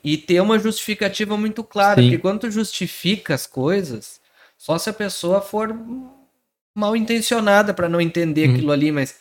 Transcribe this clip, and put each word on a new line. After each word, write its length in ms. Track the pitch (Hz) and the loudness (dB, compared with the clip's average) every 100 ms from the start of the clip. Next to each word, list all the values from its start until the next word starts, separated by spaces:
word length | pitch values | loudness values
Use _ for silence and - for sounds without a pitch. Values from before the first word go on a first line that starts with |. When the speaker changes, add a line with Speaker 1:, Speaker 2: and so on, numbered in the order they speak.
Speaker 1:
e 120 | 147 156 | -2 -2
ter 240 | - 175 | 2 2
uma 180 | 208 220 | 4 2
justificativa 760 | 220 220 - 202 202 196 208 208 | 0 -2 -6 -4 -4 -2 -4 -2
muito 280 | 214 214 | -2 -6
clara, 360 | 220 202 202 196 | -4 0 4 6
Speaker 2:
Sim. 80 | 123 | 6
Speaker 1:
porque 100 | - | 4
quando 180 | 185 214 | 0 -2
tu 100 | 233 | -4
justifica 840 | 214 214 - 180 - 170 214 - | -4 -4 -6 -8 -4 -2 -2 -2
as 120 | 131 - | -6 -6
coisas, 760 | 131 139 196 160 110 - - _ _ _ _ | -4 -2 -2 -4 -10 -14 -20 _ _ _ _
só 220 | - 165 | -6 -4
se 100 | 220 | -4
a 40 | |
pessoa 480 | 214 202 - 170 196 | -6 -6 -4 0 0
for 340 | 196 214 220 226 226 262 262 - _ _ _ _ _ | -2 -4 -6 -8 -12 -14 -14 -20 _ _ _ _ _
mal 200 | 214 208 226 | -4 0 0
intencionada 800 | 220 233 - 233 208 202 208 | 0 -2 0 2 4 4 4
pra 140 | 180 170 | 0 0
não 120 | 170 | 2
entender 460 | 170 170 165 151 151 | 0 0 0 2 4
Speaker 2:
Uhum. 60 | |
Speaker 1:
aquilo 180 | 123 147 | 4 2
ali, 200 | 143 151 | 2 2
mas 240 | 147 131 - | 0 -4 -8